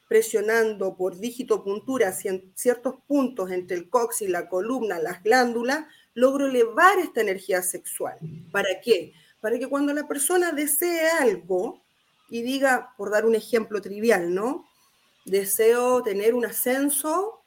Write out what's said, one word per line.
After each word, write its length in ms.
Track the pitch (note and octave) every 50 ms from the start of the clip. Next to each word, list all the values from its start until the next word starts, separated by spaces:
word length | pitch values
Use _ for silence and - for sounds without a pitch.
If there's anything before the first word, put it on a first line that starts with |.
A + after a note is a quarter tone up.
| _ -
presionando 880 | A3+ A3 A3+ - - G#3 G3+ G#3+ A3+ A#3 A3 A3 G#3+ G3 F#3+ F#3+ F#3
por 220 | - F#3 F#3+ F#3 F3+
digitopuntura 920 | G#3 B3 A#3+ - B3 - G#3+ F#3+ G3 G3 G3 G#3+ - C4 C4 B3+ A3 F#3+ F#3+
cien-, 380 | - - G3+ F#3+ F#3 - - _
ciertos 420 | - - B3 B3 A#3+ - C4 - - _ -
puntos 440 | C#4+ C#4+ C4 B3 - - F#3+ F#3
entre 240 | F#3 F3+ F3+ F3+ F#3 F3
el 120 | E3+ -
coxis, 400 | - B3 A#3 A3+ - - G#3+ F#3+
la 180 | F3 F3 E3 -
columna, 520 | F#3 F#3 G3 A#3 C4 B3+ A#3 G3+ F3+ E3
las 240 | D#3 E3+ F#3 - -
glándulas, 600 | G#3+ B3 C4 B3 A#3+ A3+ A#3+ A#3 B3 C#4 D#4+ D#4 - - _ _ _ -
logro 340 | A#3 B3 C4+ C4+ C#4+ C#4 C4+
elevar 520 | C4 B3 A#3 A3 G#3+ C#4+ F4 F#4 G#4 F#4+
esta 220 | E4 - - A#3
energía 400 | A3 G3+ F#3+ F#3+ - - F#3+ F3+
sexual. 560 | F3+ - - - - - - - F3 C3+ - - D#3+ D#3+ D#3 E3 - -
¿Para 280 | - G3 G3 F#3+ F#3 F#3
qué? 320 | - A#3+ G#3+ F3 D#3+ D3+ _ _ _ _ _ _
Para 160 | - A3 A#3+ B3+
que 80 | C4 C4
cuando 260 | C#4 C#4 C#4+ C#4+ C#4+
la 140 | D4+ D4 D4
persona 440 | C#4 C#4+ - - F4+ F#4 F4+ E4+
desee 580 | D#4+ C#4 D4+ C#4+ - - F4 F4 E4+ E4 D#4+ D#4+ E4 D#4+
algo 640 | C4+ A#3 F#3+ F3 - F3 F#3+ F3+ G3 C#4 - - _ _ _ _ _ _ _ _ _ _
y 140 | A3+ A#3 A#3
diga, 500 | B3 C4+ C4+ C#4 C4+ B3+ A#3 A#3 - _ -
por 140 | G3+ G3
dar 140 | G#3 G#3+ A3
un 100 | A3+ A3+
ejemplo 460 | G#3+ A3 - B3 A3+ G#3+ - G#3+ G3
trivial, 520 | G3 F#3+ G3+ G#3 G#3+ A#3 G#3+ F3+ E3+ E3+ F3+
¿no? 340 | F#3 G#3+ B3+ D#4 F4 - _ _ _ _ _ _ _ _ _ _ _ _
Deseo 760 | - F#3 G3 G3 G3 - - A3 A3+ A#3 A#3+ B3 B3+ B3+ B3 A#3
tener 300 | A3 F#3+ G3 G3+ A3+ B3
un 100 | B3 A3+
ascenso 960 | G#3 - - - B3 B3+ C4+ C#4 C#4+ C#4+ - - D#4 D#4+ F4 G4 A4 - - _